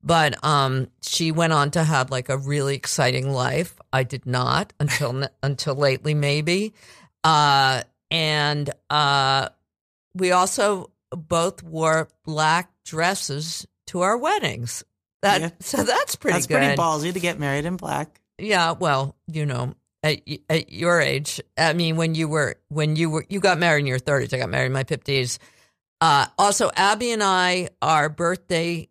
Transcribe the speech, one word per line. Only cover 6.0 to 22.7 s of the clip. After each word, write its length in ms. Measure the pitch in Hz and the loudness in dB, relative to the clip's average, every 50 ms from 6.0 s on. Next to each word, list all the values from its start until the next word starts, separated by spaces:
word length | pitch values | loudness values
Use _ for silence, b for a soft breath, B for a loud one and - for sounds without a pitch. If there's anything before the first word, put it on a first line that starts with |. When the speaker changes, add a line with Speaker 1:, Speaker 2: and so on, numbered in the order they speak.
| - 151 151 | -2 -2 0
Speaker 1:
maybe. 580 | 151 147 143 143 147 151 165 175 190 208 220 B B B B B B B B B _ _ | 0 0 0 0 0 0 0 0 0 -2 -4 B B B B B B B B B _ _
Uh, 580 | 160 160 151 151 143 139 139 135 131 131 127 - _ _ _ _ _ | 4 4 6 6 6 6 6 4 4 2 0 -4 _ _ _ _ _
and, 640 | 156 165 160 156 151 151 147 147 147 147 147 143 - _ _ _ | -4 -2 0 0 0 0 0 0 0 -2 -4 -6 -6 _ _ _
uh, 580 | 147 151 151 143 139 139 135 135 135 135 135 - _ _ _ _ _ _ _ _ _ _ _ _ _ | 0 2 2 4 2 2 2 2 2 0 0 -4 _ _ _ _ _ _ _ _ _ _ _ _ _
we 160 | 185 185 180 | -4 0 2
also 640 | 180 180 180 190 - - 214 208 208 185 170 - _ _ _ _ | 4 4 2 2 0 0 2 2 0 -2 -6 -14 _ _ _ _
both 540 | - 180 156 - 175 165 170 185 196 - - | -14 -14 -6 -2 0 0 0 0 -2 -6 -18
wore 440 | 165 160 160 160 160 160 160 160 - _ _ _ | -12 -6 -2 2 2 2 2 0 -4 _ _ _
black 460 | - 156 151 156 156 160 170 180 _ _ _ _ | -8 -2 0 2 2 2 2 0 _ _ _ _
dresses 800 | - - 156 165 175 196 190 - - 139 143 151 165 165 - - - _ _ _ - | -12 -4 -2 0 0 0 -2 -4 -6 -6 -6 -6 -8 -10 -10 -12 -16 _ _ _ -10
to 140 | - 185 180 | -4 -2 0
our 140 | 190 214 | 0 0
weddings. 680 | 240 247 311 403 415 - 151 - - 120 113 - - - _ _ _ _ _ _ _ - | 0 0 0 0 0 -2 -4 -6 -6 -8 -8 -10 -10 -14 _ _ _ _ _ _ _ 0
That 180 | 202 202 170 | 2 2 2
Speaker 2:
Yeah. 100 | 156 170 - _ | 0 -4 -8 _
Speaker 1:
so 240 | - - - 277 - | -12 -6 -4 -2 0
that's 320 | - 240 - 571 - - | 0 0 0 0 -2 -6
pretty 200 | - - 269 175 | -4 -2 0 0
Speaker 2:
That's 120 | 175 131 | 0 0
Speaker 1:
good. 120 | 120 151 147 | 0 0 2
Speaker 2:
pretty 180 | 139 139 143 | 2 2 2
ballsy 360 | 139 170 165 156 151 147 170 180 | 2 2 0 0 0 -2 -4 -4
to 80 | 190 | -2
get 200 | 170 175 165 - | -4 -4 -4 -2
married 240 | 147 143 139 143 147 | -2 -2 -2 -2 -2
in 100 | 170 180 | -4 -6
black. 460 | 180 190 156 147 143 151 - _ _ _ _ _ - | -6 -6 -4 -4 -4 -4 -6 _ _ _ _ _ -12
Speaker 1:
Yeah, 340 | 180 214 208 185 170 165 165 - | -4 0 0 2 2 0 -2 -2
well, 380 | 180 165 143 135 135 139 - _ _ | 0 0 0 0 -2 -4 -8 _ _
you 200 | - 156 156 151 | -10 -6 -4 -4
know, 280 | 147 131 123 123 127 - _ _ _ _ _ - | -2 -2 -4 -6 -6 -8 _ _ _ _ _ -2
at 160 | 151 151 - _ | -2 -2 -2 _
y-, 140 | - 147 - _ _ | -12 -12 -12 _ _
at 220 | 156 165 - - | -2 -2 -2 -4
your 300 | - 92 165 175 175 170 | -8 -4 0 2 2 2
age, 400 | 147 139 139 135 147 - - - - _ _ - | 2 2 0 -2 -4 -6 -10 -10 -12 _ _ -2
I 140 | 156 165 151 | 0 0 2
mean, 240 | 175 175 165 160 | 0 0 0 0
when 180 | 165 165 165 160 | 0 0 0 0
you 140 | 156 165 151 | 0 -2 -2
were, 260 | 151 156 143 107 - _ _ | 0 0 0 0 -2 _ _
when 260 | _ | _